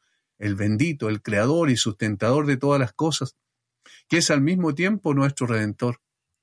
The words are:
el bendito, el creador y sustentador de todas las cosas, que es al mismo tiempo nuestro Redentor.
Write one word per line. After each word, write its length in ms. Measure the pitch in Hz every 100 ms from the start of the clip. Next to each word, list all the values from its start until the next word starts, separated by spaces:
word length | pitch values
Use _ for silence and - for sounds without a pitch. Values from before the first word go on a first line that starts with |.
| _ _ _ -
el 180 | 104 98
bendito, 520 | 107 107 165 143 110
el 140 | 104
creador 480 | - 101 123 165 156
y 60 | 120
sustentador 680 | 120 - 107 101 110 143 147
de 100 | 127
todas 240 | 143 143
las 120 | 120
cosas, 440 | - 156 - 127 _ _ _ _ _ - - -
que 100 | 170
es 120 | 165
al 100 | 143
mismo 340 | 147 185 165
tiempo 400 | 147 185 214 160
nuestro 320 | 139 139 - 120
Redentor. 520 | 110 107 104 120 120 _ _ _ _